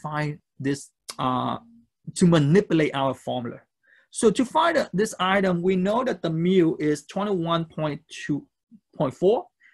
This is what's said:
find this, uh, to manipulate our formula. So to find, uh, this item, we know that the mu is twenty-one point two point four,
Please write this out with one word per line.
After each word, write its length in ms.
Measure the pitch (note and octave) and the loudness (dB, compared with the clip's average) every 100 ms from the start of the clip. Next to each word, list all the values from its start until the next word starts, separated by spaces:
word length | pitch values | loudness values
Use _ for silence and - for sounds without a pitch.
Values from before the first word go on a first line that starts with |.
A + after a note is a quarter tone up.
find 360 | D3+ D3+ D3+ D3+ _ - | -10 -6 -6 -8 _ -8
this, 320 | C3+ C#3+ - _ - - | -6 -6 -8 _ -18 -6
uh, 400 | C3 B2+ B2 A#2+ - - _ _ - | -4 -2 -4 -8 -12 -20 _ _ -10
to 120 | - F3 | 2 4
manipulate 680 | E3 C#3+ F#3+ G#3 E3 D3+ | 6 4 4 4 2 0
our 180 | C#3 C3+ | 0 -2
formula. 480 | C3 B2+ B2 A#2 - _ _ _ _ _ | -4 -6 -8 -8 -14 _ _ _ _ _
So 200 | - A3+ | 0 2
to 140 | - | 2
find, 340 | A#3+ D#4 E4+ D4+ | 0 2 2 0
uh, 100 | - | -2
this 200 | F3+ G#3+ - | -2 -2 -2
item, 420 | F#3 G3 F#3+ F3 | 0 2 2 0
we 160 | F#3 F#3 | 0 0
know 280 | F#3+ A#3 | 0 0
that 180 | B3 F#3+ | -2 -4
the 80 | E3 | -4
mu 460 | D#3+ F3+ F#3+ D#3+ - | 0 2 4 4 2
is 260 | D3+ D3 - | -2 -2 -4
twenty-one 580 | F#3+ G#3 F#3 E3 E3+ | -6 -4 -2 -2 -2
point 360 | E3 - D3+ D3 - | -4 -6 -6 -6 -14
two 380 | - - C#3+ - _ _ - _ - | -12 -6 -6 -6 _ _ -20 _ -4
point 180 | C#3 | -4
four, 320 | - F3+ C4+ - _ _ | 0 2 2 -2 _ _